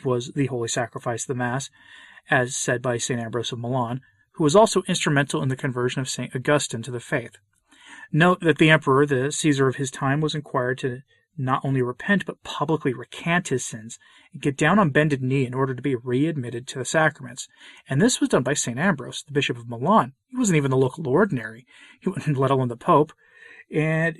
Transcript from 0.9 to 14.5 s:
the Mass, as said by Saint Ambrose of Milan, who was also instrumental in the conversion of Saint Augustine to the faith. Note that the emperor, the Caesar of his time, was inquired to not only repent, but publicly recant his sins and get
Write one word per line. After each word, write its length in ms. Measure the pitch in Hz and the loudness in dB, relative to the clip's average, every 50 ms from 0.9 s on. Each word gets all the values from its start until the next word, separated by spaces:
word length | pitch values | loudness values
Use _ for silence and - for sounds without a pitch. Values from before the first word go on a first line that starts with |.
| - 123 - 123 117 113 - | -8 -8 -6 -6 -4 -4 -6
the 80 | - 131 | -6 -4
Mass, 380 | 123 123 120 120 139 - - _ _ _ - - - - - - - _ - | -4 -2 -2 -2 -4 -6 -8 _ _ _ -20 -20 -20 -20 -20 -20 -16 _ 0
as 260 | 151 131 123 123 - | 2 2 2 2 -2
said 240 | - - - 127 117 | -4 -2 -2 -2 0
by 180 | 127 127 120 | 0 -2 -2
Saint 220 | 113 - - 127 120 | -2 -2 -4 -4 -4
Ambrose 340 | 113 113 113 120 113 - 127 | -4 -4 -4 -4 -4 -4 -6
of 60 | 117 | -6
Milan, 420 | 120 120 131 127 120 113 127 135 _ _ _ _ _ _ _ | -6 -4 -2 -2 -2 -4 -6 -10 _ _ _ _ _ _ _
who 100 | - 160 | 0 2
was 120 | 143 160 | 6 8
also 280 | 208 226 208 - 185 - | 8 6 6 4 -2 0
instrumental 540 | - 175 - - 175 147 139 143 - - - | -2 -4 -2 0 0 2 2 0 0 -2 -2
in 80 | 151 131 | -2 -2
the 60 | 131 | -4
conversion 440 | - - 139 120 123 123 127 - 147 | -2 -4 -4 -2 -2 -2 -2 -2 -4
of 100 | 131 - | -6 -6
Saint 260 | - - 123 - - | -6 -8 -8 -8 -8
Augustine 480 | 131 - 147 147 143 - - - 113 113 | -4 2 2 2 2 2 -2 -8 -8 -8
to 80 | 135 | -8
the 80 | 123 117 | -10 -10
faith. 380 | - - 160 127 120 - _ - _ _ _ _ _ _ _ _ - - - - - - | -6 -4 -4 -4 -4 -6 _ -20 _ _ _ _ _ _ _ _ -20 -20 -20 -20 -10 -2
Note 300 | - 151 175 180 185 - | 2 4 6 6 4 4
that 180 | 175 160 139 - | 4 2 4 6
the 100 | 165 156 | 6 6
emperor, 380 | 156 151 - 143 131 139 147 | 6 6 4 4 4 4 4
the 240 | 143 139 127 135 147 | 4 2 0 0 -2
Caesar 360 | - - - 156 143 135 135 | -4 0 2 2 2 4 2
of 100 | 131 123 | 2 2
his 120 | - 139 131 | -2 -6 -8
time, 320 | - - 143 135 139 151 | -6 -4 -2 0 0 0
was 140 | 156 147 156 | 0 -2 -2
inquired 420 | 151 143 - - 135 123 123 127 | -4 -8 -4 -4 -2 -2 -2 -4
to 220 | - - 127 123 131 - _ _ _ _ _ - | -4 -4 -6 -6 -8 -14 _ _ _ _ _ -10
not 220 | 160 127 131 131 - - | -6 -2 -2 -2 0 0
only 160 | 135 135 131 | 0 0 0
repent, 440 | 123 123 127 - - - 202 190 - | 0 0 -4 -6 0 2 2 2 0
but 160 | - - _ - | -4 -12 _ -14
publicly 500 | - - - 147 156 160 151 - 139 120 | -12 -6 -4 -2 0 0 0 0 -2 -4
recant 560 | 127 117 - - - - 165 170 175 - - | -4 -10 -14 -14 -8 -4 0 0 0 0 -2
his 160 | 139 127 - | -4 -4 -4
sins 340 | - - 113 107 113 - - _ _ _ - _ _ | -6 -12 -12 -14 -14 -18 -18 _ _ _ -20 _ _
and 100 | - 139 | -14 -4
get 140 | - 147 | -4 -4